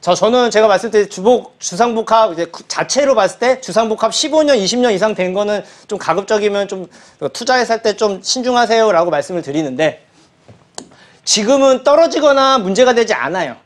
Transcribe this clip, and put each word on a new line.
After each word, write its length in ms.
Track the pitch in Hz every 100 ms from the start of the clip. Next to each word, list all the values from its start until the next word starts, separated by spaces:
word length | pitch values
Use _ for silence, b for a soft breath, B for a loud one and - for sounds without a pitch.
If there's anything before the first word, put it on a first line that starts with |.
저, 140 | - 180
저는 340 | 202 247 240
제가 180 | 202 220
봤을 220 | 190 233
때 180 | 208 208
주복-, 520 | - 190 247 - _
주상복합 720 | - 175 240 220 220 220 220
이제 120 | 165 165
그 220 | - -
자체로 460 | - 160 - 277
봤을 240 | 240 190 -
때 240 | 247 247
주상복합 540 | - 185 226 214 220 -
십오 260 | 302 311
년, 160 | 302 269
이십 220 | 185 233
년 140 | 247
이상 200 | 190 214
된 180 | 208 185
거는 320 | 185 208 208 B B B
좀 120 | 202
가급적이면 680 | - 165 196 214 208 202 196
좀 200 | 196 180 B B B 147
투자에 320 | - 240 254 226
살 180 | 226
때 120 | 220 202
좀 240 | 220 190
신중하세요라고 880 | - 262 247 247 233 226 220 175 175
말씀을 320 | 151 143 180
드리는데 600 | 151 143 151 127 156 - _ b b _ _ - _ - - b b b
지금은 600 | - - 208 277 269 254
떨어지거나 760 | 269 294 330 285 294 277 269 269
문제가 360 | 190 196 254
되지 200 | 240 220
않아요. 420 | 160 127 185 156 117